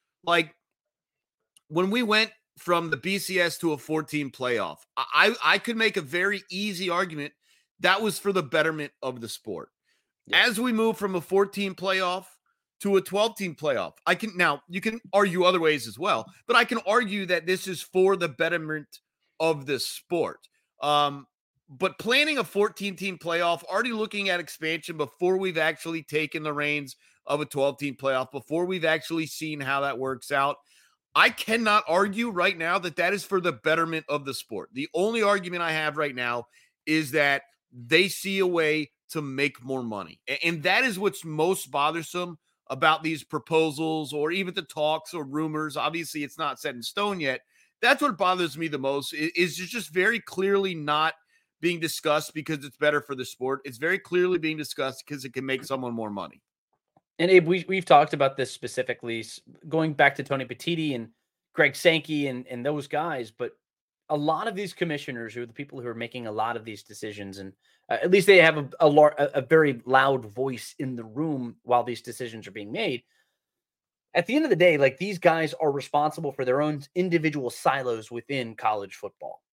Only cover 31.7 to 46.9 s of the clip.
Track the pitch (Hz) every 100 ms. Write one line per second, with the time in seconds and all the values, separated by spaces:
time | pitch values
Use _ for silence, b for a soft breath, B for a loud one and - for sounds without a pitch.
31.7 | 208 - 170 202 196 233 175 185 175 165
32.7 | 190 175 156 175 196 - 190 175 127 156
33.7 | 160 165 160 147 147 135 123 - 101 -
34.7 | 123 147 165 202 226 202 202 180 175 170
35.7 | 156 151 147 147 127 123 120 117 b b
36.7 | b - 156 147 151 143 139 - _ _
37.7 | 123 120 160 190 - 196 196 185 175 156
38.7 | 156 147 _ - 160 143 135 143 - 131
39.7 | 131 120 104 82 - - 139 165 170 175
40.7 | 208 262 185 202 - 165 151 165 185 135
41.7 | 139 147 165 156 180 175 165 _ _ -
42.7 | 135 160 156 156 156 - 151 - 160 160
43.7 | 143 160 160 143 147 151 185 185 190 151
44.7 | 160 151 156 - 175 139 147 160 151 156
45.7 | 143 143 165 156 156 143 - 151 127 151
46.7 | 123 117